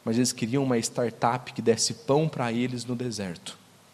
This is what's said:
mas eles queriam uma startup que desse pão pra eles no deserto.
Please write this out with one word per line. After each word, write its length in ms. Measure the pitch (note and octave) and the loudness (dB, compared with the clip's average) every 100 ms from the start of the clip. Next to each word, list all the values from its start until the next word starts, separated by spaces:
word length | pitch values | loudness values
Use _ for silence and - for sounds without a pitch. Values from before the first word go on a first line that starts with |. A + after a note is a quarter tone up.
mas 120 | A#2 A2+ | -2 2
eles 160 | B2 | 2
queriam 300 | - A2 C#3 | 0 -2 0
uma 160 | C3+ A#2+ | 2 0
startup 760 | A2+ - A#2+ - A#2+ B2+ - | 0 -2 -2 2 2 2 -6
que 100 | - | 0
desse 320 | A#2 A2 - | 2 2 0
pão 340 | - - C#3 D#3+ | -2 2 2 2
pra 240 | - A#2+ | -2 -2
eles 320 | A#2 B2+ B2 | 0 -2 -4
no 100 | A#2+ A#2+ | -6 -4
deserto. 600 | B2 G#2+ F#2+ E2 - - - - _ | -4 -4 -6 -8 -14 -16 -20 -20 _